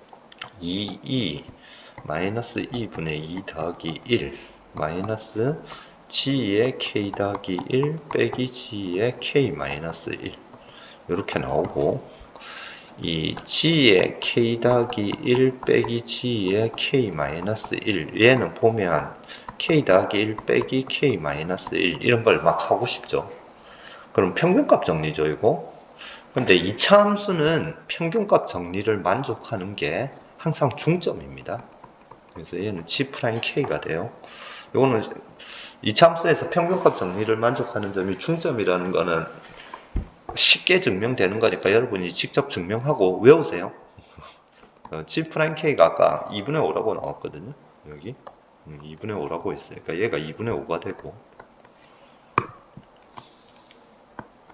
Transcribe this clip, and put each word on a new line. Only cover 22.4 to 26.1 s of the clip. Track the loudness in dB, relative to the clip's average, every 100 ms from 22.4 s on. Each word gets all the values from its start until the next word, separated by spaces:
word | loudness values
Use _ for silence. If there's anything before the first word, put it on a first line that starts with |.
막 | 4 2 0
하고 | 0 0
싶죠. | -6 -4 -4 -4 -14 -20 -20 -20 -20 -20 -20 -2
그럼 | 2 2
평균값 | 2 4 4 6 4
정리죠, | 4 -2 -2 0 -2
이거. | 2 2 0 -6 -18 -20 -20 -20